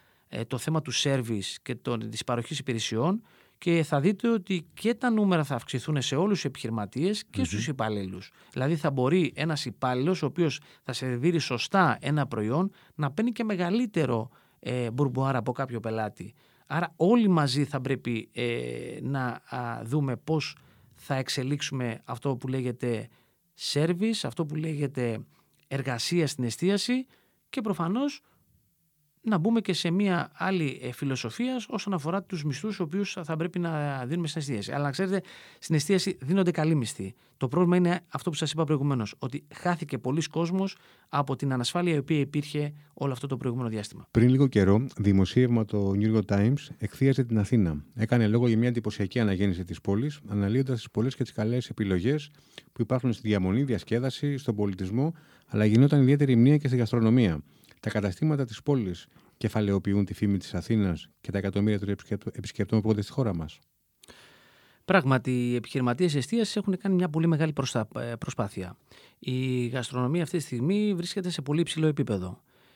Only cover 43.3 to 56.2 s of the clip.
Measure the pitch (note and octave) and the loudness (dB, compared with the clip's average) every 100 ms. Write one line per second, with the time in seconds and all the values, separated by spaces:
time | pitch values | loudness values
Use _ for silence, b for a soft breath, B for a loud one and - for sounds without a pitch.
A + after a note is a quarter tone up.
43.3 | B2+ C3 A#2+ A#2+ A2 G#2 E2+ - A#2 A#2+ | -4 -2 -2 -4 -4 -8 -12 -2 4 6
44.3 | C3 C#3 G#2+ F#2+ G#2 C3+ - G2+ F#2+ F#2+ | 6 6 6 6 6 4 0 4 6 6
45.3 | B2+ B2+ A#2 G#2+ G#2 G2 G2 G#2+ A2 G2 | 4 4 4 2 0 0 2 2 2 4
46.3 | G2+ G#2+ C#3+ - - G#2 - C3+ C3+ A#2+ | 4 4 2 -4 -8 -8 2 2 4 2
47.3 | A2+ F#2+ A#2+ F2 D2+ - A2 A2 B2 G#2+ | 0 2 4 2 0 -6 -4 2 4 4
48.3 | A#2 B2 A2 A#2+ A#2+ A2 - F#2+ B2 G#2+ | 4 4 4 2 0 -4 -2 -2 0 2
49.3 | F#2 G2+ F2 F2+ - - G2+ D3 D3 - | 2 2 0 -4 -6 -2 -2 -2 -6 -4
50.3 | G#2 G2+ B2 C3 A#2+ - A#2+ B2 - B2 | -2 2 0 0 -4 -4 -2 -2 -2 -6
51.3 | - G#2+ B2 - - G2+ F#2 A2 D3+ - | -2 -2 -2 -4 -2 0 2 2 0 -4
52.3 | B B B B - A2+ B2+ B2+ A2 A2 | B B B B -4 -2 0 0 -2 0
53.3 | G2+ F#2 A2 C#3 G2+ - A#2 C3 - D3 | 2 2 2 0 -2 -2 -2 -2 -2 -4
54.3 | C#3 C3 G#2 G2+ F#2 F#2 A2+ D3+ E3 b | -2 -2 -2 -2 -2 -4 -2 -2 -4 b
55.3 | b _ G#2+ G#2+ A2 C#3+ D3 C3 C#3+ | b _ 2 6 8 8 6 6 6